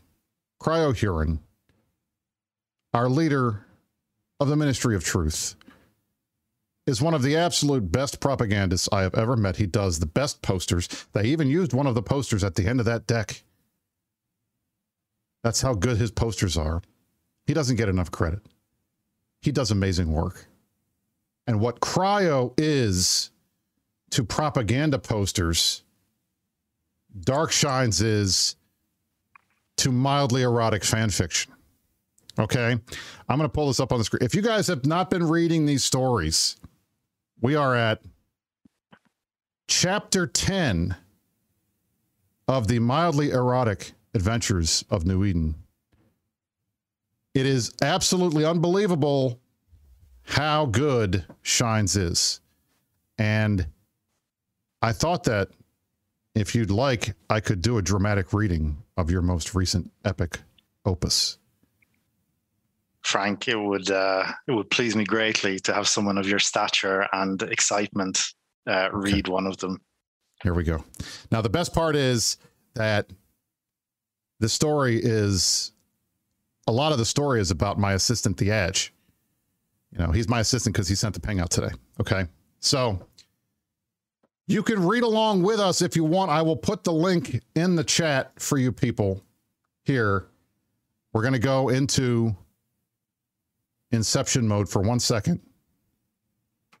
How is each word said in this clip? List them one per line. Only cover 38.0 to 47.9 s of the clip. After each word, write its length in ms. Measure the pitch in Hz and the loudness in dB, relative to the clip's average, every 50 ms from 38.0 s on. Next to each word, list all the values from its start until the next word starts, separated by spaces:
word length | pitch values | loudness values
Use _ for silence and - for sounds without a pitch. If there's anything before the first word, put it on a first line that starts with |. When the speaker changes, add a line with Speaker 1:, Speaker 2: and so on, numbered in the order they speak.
| - - - _ _ _ _ _ _ _ _ _ _ _ _ _ _ _ - - _ _ _ _ _ _ _ _ _ _ _ _ _ - | -6 -20 -20 _ _ _ _ _ _ _ _ _ _ _ _ _ _ _ -20 -20 _ _ _ _ _ _ _ _ _ _ _ _ _ -4
Speaker 1:
chapter 580 | - - - 175 190 208 208 - - 190 175 | -2 0 0 0 -2 -2 -2 -2 -2 -2 -2
ten 720 | - - - - - 190 196 170 131 95 82 87 92 92 - - _ _ _ _ _ _ _ _ _ _ _ _ _ _ _ _ _ _ _ _ _ _ _ _ _ _ _ - | -2 -2 -2 -2 0 0 0 0 0 0 0 0 -2 -4 -6 -10 _ _ _ _ _ _ _ _ _ _ _ _ _ _ _ _ _ _ _ _ _ _ _ _ _ _ _ -4
of 220 | - 131 135 113 95 | -2 0 0 2 2
the 100 | 123 117 | 2 2
mildly 500 | 113 120 127 151 170 175 151 143 147 139 | 2 2 2 2 2 2 2 0 0 0
erotic 640 | - 131 123 123 123 127 127 113 98 - - - - _ _ _ - | 0 2 2 2 2 2 2 0 0 -2 -6 -14 -18 _ _ _ -2
adventures 720 | 113 87 104 117 117 - - 98 90 82 80 - - - - | 0 0 2 0 0 0 0 0 0 0 0 0 -2 -2 -2
of 160 | 107 101 87 | -2 0 0
New 180 | 95 95 92 98 | 0 0 2 2
Eden. 300 | 104 90 85 80 78 76 - - _ _ _ _ _ _ _ _ _ _ _ _ _ _ _ _ _ _ _ _ _ _ _ _ _ _ _ _ _ _ _ _ _ - | 2 0 0 0 -2 -4 -6 -12 _ _ _ _ _ _ _ _ _ _ _ _ _ _ _ _ _ _ _ _ _ _ _ _ _ _ _ _ _ _ _ _ _ -2
It 120 | 135 131 | 0 2
is 260 | 139 135 131 110 - - - | 2 0 0 -2 -4 -4 -2
absolutely 640 | 143 143 | -2 0